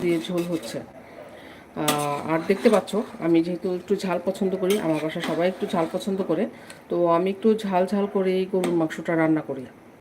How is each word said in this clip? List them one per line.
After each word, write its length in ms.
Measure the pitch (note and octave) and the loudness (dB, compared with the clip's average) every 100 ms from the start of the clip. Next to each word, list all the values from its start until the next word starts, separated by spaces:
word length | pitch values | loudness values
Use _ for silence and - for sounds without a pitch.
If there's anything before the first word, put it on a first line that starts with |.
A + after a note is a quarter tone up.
দিয়ে 180 | F3+ E3 D#3+ | 0 0 0
ঝোল 160 | F3 | -4
হচ্ছে। 360 | F3 E3 - C#3+ | -2 -4 -6 -10
আহ, 1500 | - - - - - - - - - - D3+ D3 D3 C#3+ - | -12 -18 -20 -18 -18 -18 -20 -20 -14 -4 0 0 0 -2 -2
আর 80 | E3 E3+ | -2 0
দেখতে 220 | G3 A#3+ | 2 4
পাচ্ছ, 260 | G3+ - G3 - - | 4 2 -4 -4 -4
আমি 240 | E3 E3 | 2 4
যেহেতু 320 | E3 F3 F#3 F3+ | 2 -2 -4 -4
একটু 200 | - F#3+ | -2 -2
ঝাল 240 | F#3 F3 - | 0 -2 -2
পছন্দ 300 | F#3 F#3+ F#3 | -2 0 0
করি, 240 | F#3 G#3 | 0 0
আমার 200 | E3 D3+ | 2 0
বাসায় 220 | D#3 E3+ D3+ | -2 -4 -4
সবাই 220 | D#3+ F3+ | 0 0
একটু 200 | F#3+ G3+ | 0 -2
ঝাল 180 | F3+ E3 | -2 -2
পছন্দ 320 | F#3 - F#3+ | -2 -4 -2
করে, 260 | F#3 D#3+ A#3 - - - - | 0 0 0 -4 -18 -16 -4
তো 180 | F3 F3 | 0 4
আমি 220 | E3+ F#3+ | 4 2
একটু 260 | G3 A3 G#3+ | 2 2 2
ঝাল 320 | G3 F#3 F#3 | 2 2 2
ঝাল 200 | G3+ G3+ | 2 0
করেই 380 | G3+ F#3+ F#3 F#3+ | 0 2 0 0
গরুর 280 | F#3+ F3+ | 0 0
মাংসটা 440 | E3+ D#3+ - E3 E3 | 2 0 -2 -2 2
রান্না 240 | D#3+ D#3 | 4 2
করি। 240 | D3+ C3 B2 - - - | 0 -8 -10 -16 -20 -20